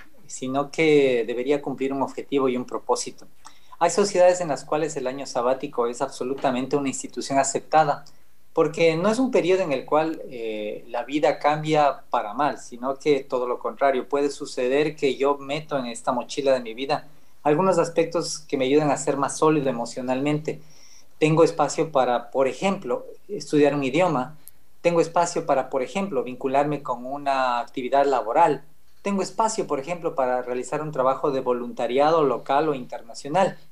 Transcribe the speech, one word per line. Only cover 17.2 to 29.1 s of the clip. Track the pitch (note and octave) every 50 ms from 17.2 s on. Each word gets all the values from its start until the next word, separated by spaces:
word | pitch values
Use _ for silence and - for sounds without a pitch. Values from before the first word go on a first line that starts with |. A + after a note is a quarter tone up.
| - - - - -
algunos | D3 D3+ - F#3+ F#3+ F3+ E3
aspectos | D#3+ D#3+ - E3+ E3 E3 - F3 - - - -
que | - - -
me | C3+ C3
ayuden | C3 C#3+ D3+ D#3 D3
a | C3
ser | - - - C3+
más | C3+ C#3 C3 -
sólido | - D#3 D#3 D#3 D3+ C3+ C3+
emocionalmente. | A#2+ A#2 A#2 - - C3+ B2 B2+ B2+ C3 C#3 D3 D3+ D3+ D3+ - - - - - - - - - - - - - - -
Tengo | D#3 D3+ D#3+ D#3 E3
espacio | D3+ - - D3+ C#3 - - D#3 D3+
para, | - C3+ B2+ A#2+ B2 A#2 - -
por | - B2+ C3+
ejemplo, | C3 - - F#3 F#3+ F#3+ - - - B2 B2+ - - - - -
estudiar | - - - - - - D3 D3 C#3+ C#3+
un | C#3+ C#3
idioma. | C3 B2 D#3+ F#3 F3+ D#3 B2+ B2+ - - - - - - - - - - -
Tengo | - E3+ E3+ E3
espacio | D#3 D#3+ - F3+ E3+ E3 - E3+ -
para, | - C#3+ C3+ B2+ -
por | - C3+ B2+
ejemplo, | - - G3 G3 G3 C3 B2 A2+
vincularme | B2 B2+ B2 - C3 C3 C#3 D3 D3+ D3 C#3 -
con | C3 B2+ A#2+ B2
una | B2+ C#3 C#3+ C#3+ C#3 C3+ C3+ C3 B2+ A#2+ A#2+
actividad | A#2 - - C3+ B2 B2 B2+ C#3 C#3+
laboral. | C#3+ C#3 A#2+ G#2+ G#2+ B2+ D3+ E3+ D#3+ C#3+ - - - - - - - - -
Tengo | - G3+